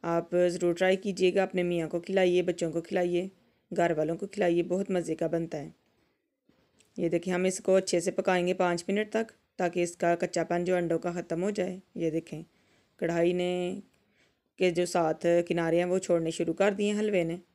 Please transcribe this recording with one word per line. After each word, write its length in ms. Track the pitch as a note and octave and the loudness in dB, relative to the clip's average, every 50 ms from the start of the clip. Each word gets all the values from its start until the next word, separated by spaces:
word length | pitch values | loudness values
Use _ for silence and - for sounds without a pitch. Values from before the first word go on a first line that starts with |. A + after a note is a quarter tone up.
| - | -2
आप 300 | E3+ E3+ E3+ E3 - - | 0 0 0 -2 0 2
ज़रूर 400 | F3 F3+ F3+ E3+ F3+ F3+ F3 E3+ | 4 4 4 2 2 0 0 2
ट्राई 220 | F3 F#3+ F#3 F#3+ F#3+ | 2 2 2 2 2
कीजिएगा, 440 | F#3+ G3+ F#3+ F3 F#3 F3+ F3+ G3 | 0 -6 -2 2 2 2 4 2
अपने 200 | F#3+ F#3+ - F#3 | 0 0 0 -2
मियाँ 260 | F3+ F3 F3 E3+ E3 D#3+ | -2 0 0 -2 -2 -2
को 100 | - E3+ | -4 -6
खिलाइए, 400 | E3+ - F#3+ G3 F#3 F3+ F3 F3+ | -4 0 2 2 4 4 4 2
बच्चों 280 | F3 F3+ E3+ E3+ F3 E3 | 2 0 -2 -2 -4 -4
को 80 | D#3 E3+ | -4 -4
खिलाइए, 480 | E3 - - F#3 F3+ F3 F3 F3 F#3 F#3+ - _ _ _ _ _ _ _ | -6 -4 -2 -2 -2 0 0 -2 -2 -4 -10 _ _ _ _ _ _ _
घर 220 | - F3 E3+ E3+ E3 | -2 0 2 2 2
वालों 220 | D3+ D#3 D3+ E3+ | 0 0 -2 -2
को 100 | E3+ G3+ | -6 -8
खिलाइए, 360 | G3+ - G3+ F#3 F3 E3+ F3 F3 | -10 -4 0 0 2 2 2 0
बहुत 260 | F3+ F3+ F#3 G3 G3 | 0 -2 -2 -2 -2
मज़े 240 | F#3+ F3+ E3 E3 D#3+ | -2 -2 -2 -2 -4
का 120 | - E3 D#3+ | -2 -2 -2
बनता 300 | E3 E3 E3+ E3 - D3+ | -2 -2 -4 -4 -6 -10
है। 160 | C#3+ D#3+ D#3+ _ _ _ _ _ _ _ _ _ _ _ _ _ _ _ _ _ _ _ _ _ _ _ _ | -10 -10 -16 _ _ _ _ _ _ _ _ _ _ _ _ _ _ _ _ _ _ _ _ _ _ _ _
ये 120 | - F3 E3+ | -4 -2 0
देखिए 260 | E3+ E3+ E3+ F#3+ F#3 | 0 0 0 0 -2
हम 120 | F3+ F#3 | 0 0
इसको 280 | F#3 F#3 - - - F#3+ | 0 -2 -2 0 4 4
अच्छे 260 | F#3+ F#3+ F#3+ - F3 | 4 4 2 -2 0
से 100 | E3 G3 | 0 0
पकाएंगे 420 | F3 - - - F#3 F3+ F3 F3+ F#3 | -4 -2 0 2 2 2 2 0 0
पाँच 300 | F#3 F#3 F3+ F3 E3+ - - | 0 0 0 0 -2 -2 -2
मिनट 220 | G3 G#3 G#3+ G#3 | -2 -2 -2 -2
तक, 140 | - A3 A3+ A3+ _ _ _ _ _ - | -2 -4 -4 -4 _ _ _ _ _ -2
ताकि 240 | F#3+ F3 F3 F3+ | -2 -2 0 0
इसका 320 | F3 E3+ E3+ _ - E3+ E3+ | -2 -2 -2 _ 2 2 2
कच्चापन 480 | E3+ F3+ E3 - F3 E3 E3 F3 F3 F3 | 2 0 -4 -2 -4 -2 0 -2 -2 0
जो 120 | F3+ F#3 | 0 0
अंडों 220 | F3+ F3 E3 E3 E3 | 0 2 0 -2 -2
का 140 | - F3 | -2 -4
ख़त्म 280 | E3+ F3 E3+ - E3 E3 | -6 -6 -6 -4 -4 -2
हो 100 | F3+ G#3 | -2 -2
जाए। 280 | G#3 G#3 F3+ F#3 F#3 F#3+ - _ _ | -2 -2 -4 -4 -4 -10 -14 _ _
ये 140 | - E3+ E3 | -4 -4 -2
देखें 320 | D#3 E3 E3 - - D3+ E3+ _ _ _ _ _ _ _ _ _ _ _ | -2 -4 -6 -6 -14 -14 -14 _ _ _ _ _ _ _ _ _ _ _
कढ़ाई 320 | F3 E3 E3+ E3+ E3+ F3 | -4 -2 2 2 2 2
ने 500 | F3+ F3+ F3+ F3+ F3+ F3+ F3+ F3 F#3+ G3+ - _ _ _ _ _ _ _ _ _ _ _ _ _ _ _ | 2 2 0 -2 -2 -2 -2 -4 -6 -8 -12 _ _ _ _ _ _ _ _ _ _ _ _ _ _ _
के 120 | F#3 F3+ | 0 2
जो 140 | E3+ F3 F3 | 2 2 -2
साथ 400 | F3 - F3 E3 D#3+ D#3+ D#3+ - E3+ E3+ F3 E3+ | 0 0 0 2 2 0 0 2 4 4 4 4
किनारे 340 | E3+ F3 E3+ E3+ E3 E3 E3+ | 2 0 0 2 2 2 2
हैं 60 | F3 | 2
वो 140 | F3+ F3+ F#3+ | 2 0 -2
छोड़ने 300 | F#3 - F3 E3+ E3 D#3+ | 2 2 0 2 2 -2
शुरू 200 | E3+ - E3+ E3+ E3 | -2 -2 -2 -2 0
कर 200 | - G3 G#3 G3 | 2 2 2 2
दिए 180 | G3 G#3 G#3 G#3 | 2 -2 0 0
हलवे 280 | G#3 G#3+ G#3+ G3+ F#3 E3+ | 0 -2 0 0 0 0
ने। 140 | E3 E3 F3+ - _ _ | 0 -4 -6 -10 _ _